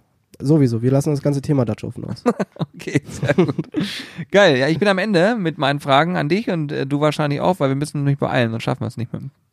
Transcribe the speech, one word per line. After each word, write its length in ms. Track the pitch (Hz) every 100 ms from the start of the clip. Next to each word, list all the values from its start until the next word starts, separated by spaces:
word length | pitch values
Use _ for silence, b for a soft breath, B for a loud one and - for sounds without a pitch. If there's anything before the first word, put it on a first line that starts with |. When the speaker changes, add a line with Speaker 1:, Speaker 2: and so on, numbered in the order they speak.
| _ _ _ -
Speaker 1:
Ja, 60 | 131
sowieso. 360 | 156 131 117
Wir 100 | 123
lassen 180 | 139 156
das 120 | 143
ganze 180 | 147 139
Thema 220 | 131 139
Dutch 180 | 110 104
Oven 220 | - -
aus. 180 | - - 240
Speaker 2:
<laughs> 40 | - 196 - - -
Okay, 260 | - 143 -
sehr 240 | - 123
gut. 340 | 165 160 151 - 311 202 B B B 151
Geil. 260 | 190 196 127
Ja, 100 | 139
ich 100 | 151
bin 100 | 202
am 100 | 190
Ende 380 | 220 175 196 240
mit 200 | 165 147
meinen 200 | 135 147
Fragen 360 | 147 139 165 180
an 100 | 147
dich 220 | 196 -
und, 200 | - 147
äh, 140 | 139 135
du 140 | 143
wahrscheinlich 400 | 151 143 147 143
auch, 200 | 165 185
weil 80 | 135
wir 60 | 139
müssen 220 | 147 151
nämlich 200 | 143 139
beeilen, 320 | 135 131 113
sonst 140 | 113
schaffen 160 | 135 127
wir 60 | 110
es 80 | -
nicht 120 | 113
mit 100 | -
dem, 80 | 135 _ _